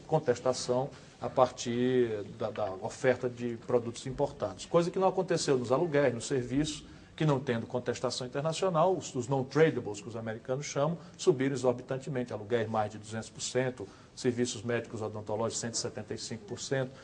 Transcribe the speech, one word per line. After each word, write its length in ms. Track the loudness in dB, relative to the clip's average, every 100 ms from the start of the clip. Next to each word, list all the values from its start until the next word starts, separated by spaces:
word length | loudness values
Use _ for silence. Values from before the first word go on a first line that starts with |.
| 0
contestação 840 | 0 4 2 2 0 2 0 0 -6 -20 -8
a 80 | -2
partir 960 | 4 4 4 -2 2 4 4 4 0 -6 -4
da, 140 | -4
da 200 | -2 -4 -4
oferta 460 | -8 0 2 4 0
de 300 | -4 -6 -6 0
produtos 400 | 0 0 -8 -6
importados. 600 | -2 -2 -2 -6 -6 0
Coisa 240 | 2 2
que 80 | 2
não 80 | 2
aconteceu 500 | 2 0 0 2 2
nos 140 | 4
aluguéis, 420 | 2 4 4 4
nos 140 | 2 -2
serviços, 560 | -2 0 0 0 -2 -12 -18 -14 0
que 100 | 2
não 140 | 2
tendo 260 | 2 -2 -2
contestação 600 | -4 -2 -2 -2 -4 -6
internacional, 680 | -4 -2 0 2 4 4 4
os, 200 | -2 -4
os 120 | 0
non-tradables, 760 | 0 2 6 6 4 -4 -8
que 60 | -8
os 80 | -8
americanos 520 | -6 -6 -4 -4 -2
chamam, 300 | 0 2 0 -6 -4
subiram 380 | 2 4 2 2
exorbitantemente. 760 | 2 2 -2 -6 -4 -4 -4
Aluguéis 380 | -6 -2 0 0
mais 220 | 0 0
de 80 | -4
duzentos 300 | -10 -8 -8
por 120 | -8
cento, 460 | -2 0 0 -2 -10 -14 -20 -2
serviços 460 | 0 2 0 -2
médicos 400 | -2 -2 -2 -6
odontológicos 580 | -6 -6 -4 -2 0 -2
cento 140 | -4
e 40 | -4
setenta 360 | -4 -6 -8
e 40 | -8
cinco 280 | -8 -10 -8
por 140 | -8
cento. 320 | -2 -2 -2 -6